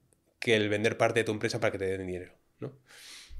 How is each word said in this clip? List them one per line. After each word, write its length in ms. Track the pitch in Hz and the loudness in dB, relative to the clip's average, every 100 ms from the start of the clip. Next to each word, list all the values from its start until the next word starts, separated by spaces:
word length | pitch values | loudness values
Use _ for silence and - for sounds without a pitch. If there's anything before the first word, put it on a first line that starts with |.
| _ _ _ - | _ _ _ -6
que 160 | - 110 | 2 4
el 120 | 104 | 4
vender 280 | 104 110 98 | 2 0 2
parte 240 | 117 110 | 2 2
de 40 | |
tu 80 | 110 | 0
empresa 280 | 107 110 120 | 0 -2 0
para 120 | 110 | -2
que 60 | 95 | 0
te 80 | 95 | -2
den 200 | 95 92 | -2 -4
dinero, 280 | 90 90 _ _ - | -6 -10 _ _ -14
¿no? 160 | 127 - _ - - - - | -14 -14 _ -20 -18 -18 -14